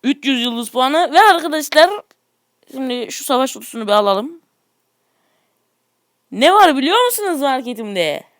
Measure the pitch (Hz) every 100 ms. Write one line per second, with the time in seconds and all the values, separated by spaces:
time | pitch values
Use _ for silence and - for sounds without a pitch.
0 | 254 285 277 254 240 233 226 247 262 311
1 | 330 311 427 339 320 311 294 302 349 415
2 | - _ _ _ _ _ _ 262 262 247
3 | 226 - - 254 262 220 - 226 214 208
4 | 202 196 262 339 _ _ _ _ _ _
5 | _ _ _ _ _ _ _ _ _ _
6 | _ _ _ 196 277 403 370 277 277 427
7 | 494 466 403 311 277 262 240 226 214 196
8 | 160 147 -